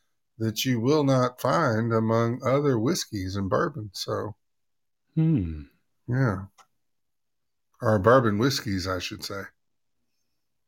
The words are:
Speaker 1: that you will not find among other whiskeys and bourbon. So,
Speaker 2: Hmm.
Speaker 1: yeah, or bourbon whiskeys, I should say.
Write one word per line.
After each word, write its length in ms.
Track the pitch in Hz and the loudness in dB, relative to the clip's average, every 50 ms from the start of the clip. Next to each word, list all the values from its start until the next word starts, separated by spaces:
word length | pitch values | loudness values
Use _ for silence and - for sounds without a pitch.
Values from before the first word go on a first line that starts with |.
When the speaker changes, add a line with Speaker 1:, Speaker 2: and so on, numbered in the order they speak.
| _ _ _ _ _ _ _ - | _ _ _ _ _ _ _ -4
Speaker 1:
that 260 | 110 110 107 - - | -4 -4 -2 -2 -2
you 120 | 135 127 117 | -2 -2 0
will 260 | 110 131 151 156 143 | 0 2 2 2 2
not 360 | 135 135 127 123 123 - - | 2 2 2 2 0 -2 -2
find 520 | - 123 147 170 160 127 110 110 117 117 113 | -2 0 0 2 2 2 0 0 0 0 0
among 460 | 113 113 110 113 113 117 117 120 131 - | 0 2 2 2 2 2 0 -2 -2 -2
other 340 | 120 131 143 147 143 127 113 | 0 0 2 2 2 0 2
whiskeys 560 | 107 135 185 190 - - 113 101 92 92 92 | 0 0 0 -2 -4 -6 -6 -6 -6 -4 -4
and 140 | 101 98 95 | -4 -2 0
bourbon. 400 | 101 127 165 170 - 127 107 101 - | 0 0 0 -2 -4 -8 -12 -12 -12
So, 420 | - - - 113 101 107 107 - - _ _ _ _ _ _ _ _ _ _ _ _ _ _ _ | -10 -8 -6 -6 -6 -6 -8 -10 -14 _ _ _ _ _ _ _ _ _ _ _ _ _ _ _
Speaker 2:
Hmm. 480 | 160 160 165 160 120 90 82 78 76 71 - _ _ _ _ _ _ _ | 0 2 2 2 0 0 -2 -6 -10 -12 -16 _ _ _ _ _ _ _
Speaker 1:
yeah, 360 | - 123 131 135 120 113 98 98 95 _ - - _ _ _ _ _ _ _ _ _ _ _ _ _ _ _ _ _ _ _ _ _ _ _ | -4 -2 0 0 0 0 -4 -8 -12 _ -20 -20 _ _ _ _ _ _ _ _ _ _ _ _ _ _ _ _ _ _ _ _ _ _ _
or 180 | 123 113 107 101 | 2 2 2 4
bourbon 380 | 95 110 123 135 117 110 101 104 | 6 6 6 6 6 4 2 2
whiskeys, 480 | 120 139 135 - - 113 98 92 85 | 2 0 0 -2 -4 -4 -4 -4 -4
I 120 | 95 92 90 | -4 -6 -6
should 260 | - - 107 98 - | -6 -8 -10 -12 -12
say. 180 | - 104 98 98 - - _ _ _ _ _ _ _ _ _ _ _ _ _ _ _ _ _ _ _ _ _ _ | -12 -10 -12 -12 -14 -18 _ _ _ _ _ _ _ _ _ _ _ _ _ _ _ _ _ _ _ _ _ _